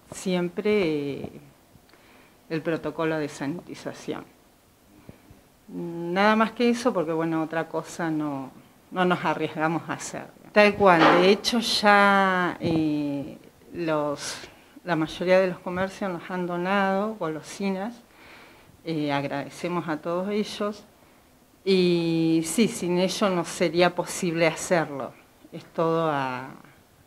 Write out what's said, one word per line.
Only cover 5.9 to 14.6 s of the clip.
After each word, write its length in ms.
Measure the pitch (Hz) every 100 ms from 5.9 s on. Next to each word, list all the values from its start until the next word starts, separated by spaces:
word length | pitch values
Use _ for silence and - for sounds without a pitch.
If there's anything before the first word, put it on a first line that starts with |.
| 170 170 180 208
más 160 | 220 220
que 180 | - 240
eso, 240 | 240 254
porque, 200 | 190 156
bueno, 280 | 160 165 160
otra 260 | 156 165 160
cosa 420 | 160 160 - 165
no, 400 | 156 151 139 131 - - _ _
no 140 | 180
nos 200 | 180 175
arriesgamos 640 | 175 147 156 160 156 160 139
a 40 |
hacer. 340 | 139 - 143 135 - -
Tal 220 | 208 208
cual, 260 | 202 202 170 160 175
de 80 | 180
hecho 300 | 202 - 233
ya, 960 | 220 - 208 202 202 196 190 185 175 -
eh, 800 | 170 160 156 151 143 143 - - - - -
los, 680 | 170 170 151 147 143 - - - -